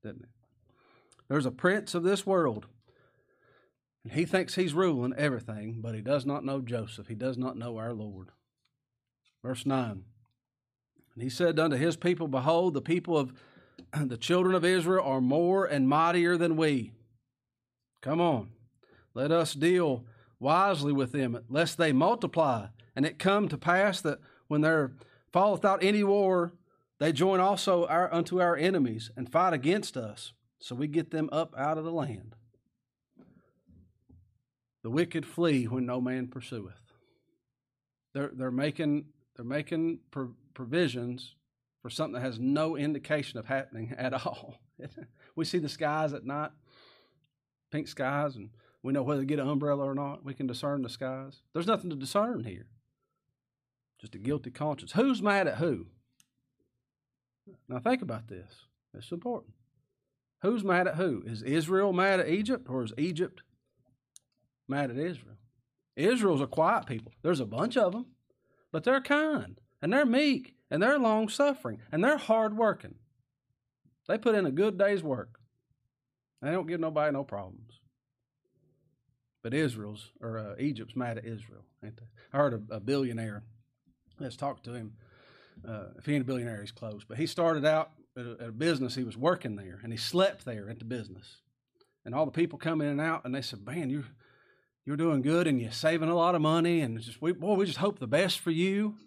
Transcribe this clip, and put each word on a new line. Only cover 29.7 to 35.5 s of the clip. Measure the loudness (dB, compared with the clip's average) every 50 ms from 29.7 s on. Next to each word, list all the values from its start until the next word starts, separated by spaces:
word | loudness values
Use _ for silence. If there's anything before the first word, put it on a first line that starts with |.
| 2 2 0 -4 -6
us. | -8 -8 -8 -10 -12 -16 -16 -18 _ _ _ _ _
So | -14 -10 -6
we | -6 -4
get | -2 -2 -2 -2 -2
them | -2 -2 -2 -2
up | -2 -2 -2 -4 -4
out | -4 -2 -2 -2 -2
of | -4
the | -4
land. | -4 -4 -4 -4 -6 -10 -12 -16 -20 -20 _ _ _ _ _ _ _ _ _ _ _ _ _ _ _ -20 -20 _ _ _ _ _ _ _ _ _ -20 -20 -20 _ _ _ _ _ -20 -20 _ _ _ _ _ _ _ _ _ _ _ _
The | -6 -2
wicked | 0 0 0 0 -2 -6 -6
flee | -6 -2 0 2 4